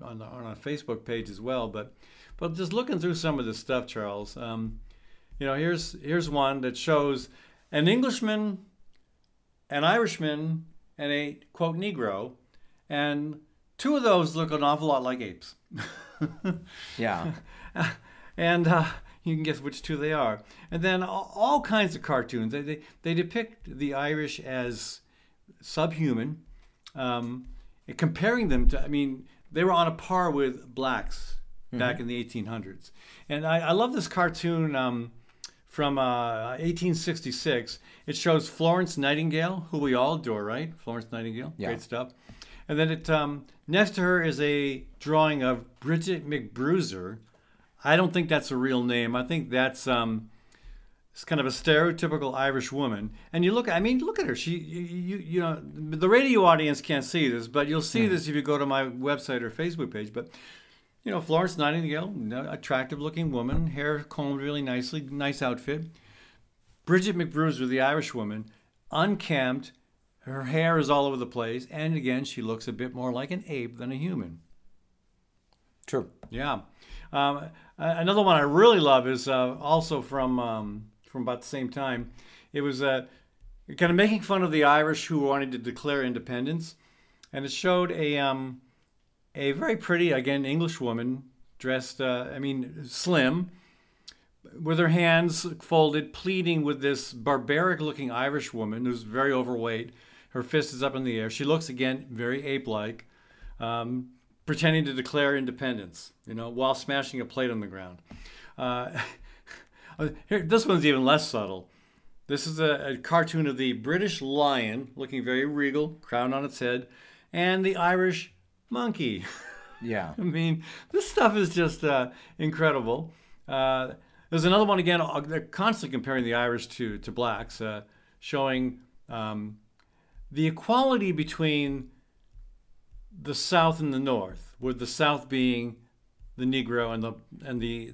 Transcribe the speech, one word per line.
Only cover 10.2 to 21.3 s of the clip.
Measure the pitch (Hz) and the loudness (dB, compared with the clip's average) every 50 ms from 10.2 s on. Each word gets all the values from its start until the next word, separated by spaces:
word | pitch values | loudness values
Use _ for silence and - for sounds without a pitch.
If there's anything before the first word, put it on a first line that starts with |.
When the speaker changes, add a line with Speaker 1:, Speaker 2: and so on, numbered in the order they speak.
| 160 151 151 151 156 160 160 160 160 - - - - _ _ | -2 -2 -2 -2 -2 -2 -4 -4 -6 -10 -18 -20 -20 _ _
Speaker 1:
and | - 147 143 147 | -8 -4 -2 -2
a, | 143 147 143 147 - - _ - | -2 -2 -4 -8 -12 -18 _ -4
quote, | - 170 165 160 | -2 -2 -2 -2
Negro, | 170 190 208 185 143 117 104 95 98 110 131 127 _ _ _ _ - - - _ _ _ _ | -2 -4 -4 -4 -2 -2 -2 -2 -4 -6 -10 -12 _ _ _ _ -20 -20 -20 _ _ _ _
and | 147 143 147 147 147 147 147 151 151 - - _ _ _ _ _ _ | -2 -2 0 0 -2 -2 -4 -6 -8 -12 -18 _ _ _ _ _ _
two | - - 254 302 | -4 0 0 2
of | 277 240 | 4 6
those | 226 190 180 160 165 165 | 6 6 6 4 2 0
look | 160 165 156 | -2 -2 0
an | 151 147 147 | 0 2 4
awful | 143 151 151 160 151 | 4 4 4 2 2
lot | 143 131 127 | 2 2 2
like | 127 127 127 | -2 -2 -4
apes. | 117 98 90 - - - - _ _ _ - 113 104 - - - - - - - | -6 -8 -10 -12 -16 -20 -20 _ _ _ -12 -10 -10 -10 -12 -16 -18 -20 -6 -6
<laughs> | 156 151 - - - 190 170 170 - - - - - - - | -4 -4 -4 -4 -2 -2 -2 -2 -6 -14 -18 -16 -16 -14 -6
Speaker 2:
Yeah. | - 113 110 98 85 82 160 160 - - - - - - - - - 165 160 - - - - - - - - - | -2 -2 0 0 0 -2 -4 -6 -8 -12 -18 -20 -20 -20 -12 -4 -2 -2 -2 -2 -6 -14 -20 -20 -20 -20 -14 -6
Speaker 1:
And, | - 170 170 175 175 170 | 0 2 2 4 4 6
uh, | 160 180 165 156 165 - - - - - - - | 6 6 6 4 2 -2 -10 -14 -18 -20 -8 -2
you | 170 160 | -2 -2
can | 156 156 | 0 0
guess | 156 147 127 | -2 -4 -4
which | 135 143 143 - - | -4 -8 -8 -8 -6
two | - 160 | -6 -4
they | 139 147 151 156 | -2 -2 -2 0
are. | 151 160 165 - 107 - - - - - - | 2 2 0 0 -2 -8 -16 -20 -20 -14 -8
And | 170 165 165 | -4 0 2
then | 190 185 185 185 | 2 2 2 0
a-, | |
all | 185 190 196 190 - | -2 -4 -6 -6 -8